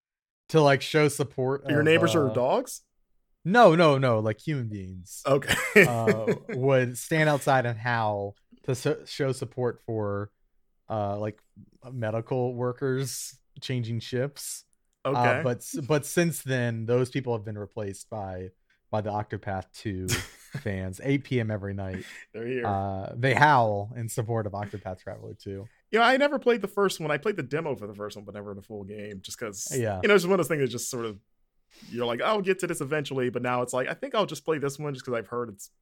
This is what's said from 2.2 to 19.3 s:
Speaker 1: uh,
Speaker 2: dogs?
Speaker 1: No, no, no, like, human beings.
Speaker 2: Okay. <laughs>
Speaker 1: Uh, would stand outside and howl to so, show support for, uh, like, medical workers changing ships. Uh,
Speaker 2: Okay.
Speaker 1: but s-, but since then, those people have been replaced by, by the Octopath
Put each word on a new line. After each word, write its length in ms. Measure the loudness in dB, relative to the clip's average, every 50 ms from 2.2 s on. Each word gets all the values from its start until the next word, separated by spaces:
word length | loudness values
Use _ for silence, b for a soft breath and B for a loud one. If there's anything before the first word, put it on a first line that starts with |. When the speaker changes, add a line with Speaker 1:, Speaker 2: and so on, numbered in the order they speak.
| 4 2
Speaker 1:
uh, 40 | 2
Speaker 2:
dogs? 500 | 2 2 2 2 0 0 -4 -8 -16 -18 _ _ _ _ _ _ _ _ _ _ _ -2
Speaker 1:
No, 260 | 4 8 10 10 10 10
no, 220 | 10 8 6 6
no, 220 | 6 4 4 4 4
like, 200 | 2 0 -2 -2
human 280 | -4 -4 -4 -4 -4 -6
beings. 520 | -6 -8 -10 -10 -12 -14 -14 -16 -16 -6 0
Speaker 2:
Okay. 260 | 2 2 4 4 2 -2 -2 0 4 8
<laughs> 100 | 8 8
Speaker 1:
Uh, 460 | 8 6 2 2 2 2 2 0 -2 -2 -2 -4 -8
would 480 | -4 0 2 4 4 4 2 0 -2
stand 300 | -8 -6 -2 2 2 4 4
outside 360 | 2 2 2 4 4 4 2
and 120 | 0 -2
howl 580 | -4 -2 -2 0 0 0 0 0 -2 -4 -6 -10 _ _ _ -20 _ _
to 100 | -4 -4
so, 220 | -2 0 -2 -2 -2 -6
show 260 | -10 -6 -2 -2 -2
support 500 | -2 -4 -6 -8 -4 -4 -2 -2 -4 -6 _
for, 460 | -6 -4 -2 -2 -2 -2 -4 -6 -8 _ _ _ _ _ _ _ _ _ _ _ -6
uh, 280 | -4 -2 -2 -2 -2
like, 220 | -4 -4 -6 -6 _ _ _ _ -20 -20 -20 _ _ -18 -12
medical 600 | -8 -6 -4 -2 -2 -4 -4 -2 -2 -2 -2 -2 -2
workers 840 | -2 -4 -4 -4 -2 -2 -2 0 -2 -2 -4 -6 -8 -10 -12 -16 -20 _ _ _ -12
changing 380 | -8 -4 -4 -2 -2 -2 -4 -6
ships. 640 | -4 -4 -2 -2 -2 -2 -6 -10 -12 -12 -12 -12 -14 _ _ _ _ _ _ _ -4
Uh, 60 | -2
Speaker 2:
Okay. 320 | 0 2 4 4 2 2 0
Speaker 1:
but 140 | -2 -2
s-, 200 | -4 -6 -10 -10 -6 -2
but 180 | 0 0 0 0
since 360 | 0 0 2 2 2 0 -4 -4
then, 420 | -2 -2 0 0 0 -2 -2 0
those 240 | 2 2 2 2 0
people 240 | -2 -4 -2 -2 -4
have 100 | -4 -4
been 120 | -8 -8
replaced 520 | -8 -10 -10 _ -8 -8 -6 -8 -10 -12 -12
by, 400 | -10 -8 -8 -8 -8 -8 -10 -12 -14 _ _ _ _ _ _ _
by 120 | -4 -2
the 80 | -2 -2
Octopath 540 | -2 -4 -4 -4